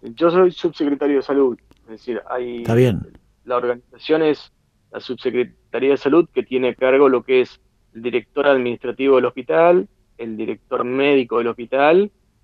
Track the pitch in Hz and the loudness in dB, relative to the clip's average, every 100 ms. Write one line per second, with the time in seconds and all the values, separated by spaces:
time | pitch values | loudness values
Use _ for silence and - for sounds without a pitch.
0 | 120 113 170 175 180 170 175 160 147 139 | -16 -2 0 4 2 2 -6 -4 -4 -2
1 | 147 143 127 139 131 113 _ _ - 110 | 0 0 0 0 0 0 _ _ -20 -18
2 | - 110 - 127 123 120 117 113 127 92 | -10 -10 -8 -10 -8 -10 -2 2 2 0
3 | - - _ _ - 123 120 120 _ 123 | -8 -20 _ _ -6 -4 -2 -6 _ -14
4 | - 156 156 143 - _ _ _ _ 107 | -2 0 0 -2 -6 _ _ _ _ -16
5 | - 123 127 120 123 _ _ 117 135 135 | -12 -8 -4 -4 -6 _ _ -4 0 0
6 | 139 156 170 - 117 127 127 113 131 135 | 2 2 2 -2 -4 -2 -2 -2 0 4
7 | 139 123 117 131 120 - _ _ _ 113 | 4 2 2 0 0 -6 _ _ _ -12
8 | 120 120 107 147 143 135 123 117 123 120 | -6 -6 -6 -2 2 2 0 -6 -8 -4
9 | 135 127 123 131 127 160 170 180 208 _ | 2 2 2 -4 -4 2 4 4 0 _
10 | _ - 117 110 110 110 - 123 120 131 | _ -16 -12 -10 -8 -10 -8 -6 -4 -2
11 | 139 139 120 120 120 113 117 131 143 175 | 2 2 0 -2 -4 -6 -6 0 2 2
12 | 208 _ _ _ | 0 _ _ _